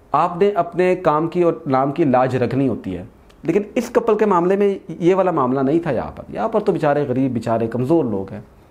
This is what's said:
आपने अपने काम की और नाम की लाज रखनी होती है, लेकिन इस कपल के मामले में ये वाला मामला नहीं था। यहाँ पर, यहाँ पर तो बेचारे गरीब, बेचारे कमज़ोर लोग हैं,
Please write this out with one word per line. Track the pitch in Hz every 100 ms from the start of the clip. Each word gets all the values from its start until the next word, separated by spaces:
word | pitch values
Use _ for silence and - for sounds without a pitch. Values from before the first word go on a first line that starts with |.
| -
आपने | 143 175 175 202
अपने | 202 170 165 180 180
काम | 165 151 165
की | 175
और | 170 160 147
नाम | 131 139
की | 147 156
लाज | 123 127 123
रखनी | 117 123 135
होती | 104 95
है, | 87 95 - - - -
लेकिन | 190 208 254
इस | 233
कपल | 247 233 214
के | 214
मामले | 180 175 196
में | 202 196 - 165
ये | 175
वाला | 190 185
मामला | 160 123 135
नहीं | 131 165
था। | 165
यहाँ | 113 -
पर, | - -
यहाँ | - 220
पर | 220
तो | 214
बेचारे | 165 147 147 143
गरीब, | 127 135
बेचारे | 117 117 113 113
कमज़ोर | 120 127 165 127
लोग | 98 95
हैं, | 104 - - -